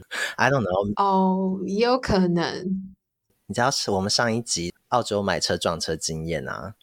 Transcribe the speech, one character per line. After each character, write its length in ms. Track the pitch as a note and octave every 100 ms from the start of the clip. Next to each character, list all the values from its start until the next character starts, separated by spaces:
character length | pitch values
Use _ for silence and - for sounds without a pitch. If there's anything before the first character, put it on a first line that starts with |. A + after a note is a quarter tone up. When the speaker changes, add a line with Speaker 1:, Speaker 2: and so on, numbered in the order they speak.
| - - - -
Speaker 1:
I 140 | B2
don't 100 | C#3
know。 420 | F#2+ F#2 G#3 G#3
Speaker 2:
哦， 560 | G3+ F#3+ F#3+ F#3 F#3+ F#3+ F#3
也 180 | G3+
有 140 | A#3+ B3+
可 280 | B3+ F#3+ F3+
能。 360 | E3+ D3 - F#3 F#3+ - - _ _ _ _ -
Speaker 1:
你 60 |
知 80 | G2+
道 80 | B2
是 220 | - -
我 80 | G2
们 100 | G2
上 240 | - A#2+
一 80 | A2+
集 320 | A#2 - F3 - -
澳 140 | B2
洲 180 | A2+ G#2
买 180 | G2 D#2+
车 180 | - F2
撞 220 | F#2+ D#2+
车 160 | - D#2+
经 320 | - D#2+ D#2+
验 200 | D#2+ B1+
啊， 280 | G#1+ E2+ -